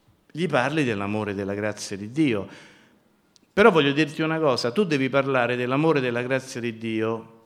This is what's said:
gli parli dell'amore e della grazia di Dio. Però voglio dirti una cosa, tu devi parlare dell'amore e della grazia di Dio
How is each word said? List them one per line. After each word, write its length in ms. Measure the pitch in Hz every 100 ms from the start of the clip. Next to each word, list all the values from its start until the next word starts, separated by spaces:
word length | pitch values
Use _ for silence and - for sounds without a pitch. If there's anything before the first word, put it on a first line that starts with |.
| _ _ _
gli 160 | 147 175
parli 360 | 139 131 156
dell'amore 480 | 127 101 101 107 104
e 20 | 98
della 180 | 98
grazia 420 | 101 107 104 - 98
di 140 | 104
Dio. 380 | 135 147 104 95 - - - _ _ _ _ _ _ _
Però 160 | 190 220
voglio 220 | 165 139
dirti 320 | 139 151 156
una 160 | 160 160
cosa, 320 | 151 120 120
tu 120 | 202
devi 260 | 185 143 131
parlare 460 | 139 135 131 120 123
dell'amore 440 | 123 135 160 147
e 20 |
della 220 | 127 120
grazia 360 | 127 131 131 123
di 160 | 120 110
Dio 580 | 113 110 110 113 - -